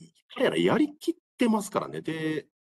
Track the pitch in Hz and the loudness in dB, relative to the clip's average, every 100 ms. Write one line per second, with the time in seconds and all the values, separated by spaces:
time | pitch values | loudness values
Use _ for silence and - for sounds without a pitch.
0 | - _ _ - 226 - 95 208 302 - | -20 _ _ -2 0 2 2 4 0 -2
1 | - - _ - 240 214 202 - 139 156 | -6 -6 _ 0 2 2 0 -4 -4 -8
2 | 156 160 156 156 - _ | -6 -4 -4 -4 -8 _